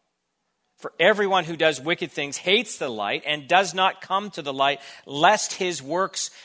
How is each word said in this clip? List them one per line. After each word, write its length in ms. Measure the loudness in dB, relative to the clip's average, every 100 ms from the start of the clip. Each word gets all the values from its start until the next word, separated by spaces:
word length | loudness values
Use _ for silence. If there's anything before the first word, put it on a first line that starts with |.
| _ _ _ _ _ _ _ _
For 160 | -12 2
everyone 440 | 2 4 2 0
who 120 | 0 0
does 240 | 0 2
wicked 320 | -2 -4 -4
things 260 | -6 -6 -4
hates 420 | 0 0 0 -6
the 100 | -6
light 320 | -4 -4 -4
and 240 | -4 -6 4
does 280 | 4 4 2
not 260 | 0 0
come 300 | -4 -4 -4
to 100 | -8
the 100 | -8
light, 300 | 0 0 0 -8 -18 -10
lest 480 | 4 6 6 0
his 260 | -4 -4 -4
works 520 | -4 -2 -2 -4 -8 -10